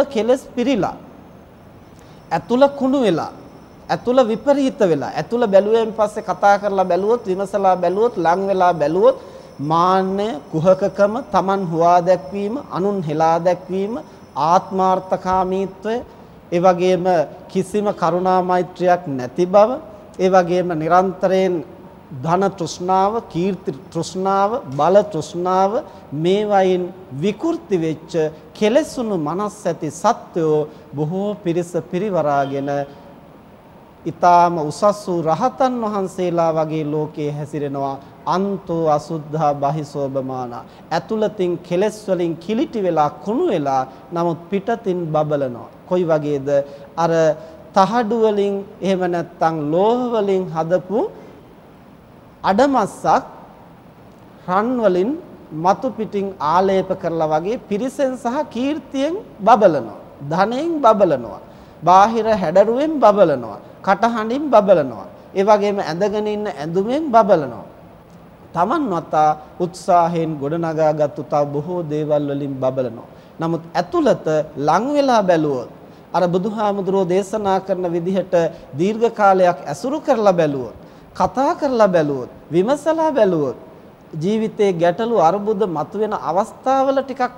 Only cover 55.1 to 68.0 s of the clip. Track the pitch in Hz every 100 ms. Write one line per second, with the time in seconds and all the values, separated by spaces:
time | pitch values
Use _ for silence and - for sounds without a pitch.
55.1 | 320 - - - 156 175 196 262 - 214
56.1 | 202 196 - 143 170 196 190 185 180 170
57.1 | 165 156 156 175 240 - 202 254 254 269
58.1 | 254 240 262 285 226 269 311 - 269 277
59.1 | 370 453 - 202 240 202 147 113 95 -
60.1 | - 139 165 202 247 330 320 254 208 190
61.1 | 139 117 92 - - - - 156 185 208
62.1 | 226 220 208 170 180 202 233 311 311 226
63.1 | 202 175 135 113 104 - - - 190 233
64.1 | 233 220 262 302 233 196 180 135 107 95
65.1 | - - 185 196 214 202 202 147 165 208
66.1 | 208 214 208 208 - 151 170 202 269 320
67.1 | 226 202 180 135 110 - - - -